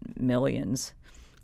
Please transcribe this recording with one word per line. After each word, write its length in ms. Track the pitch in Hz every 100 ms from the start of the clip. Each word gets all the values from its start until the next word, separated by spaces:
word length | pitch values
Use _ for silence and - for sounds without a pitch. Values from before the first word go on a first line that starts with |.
| - -
millions. 720 | 127 123 135 117 - 131 - - - - - -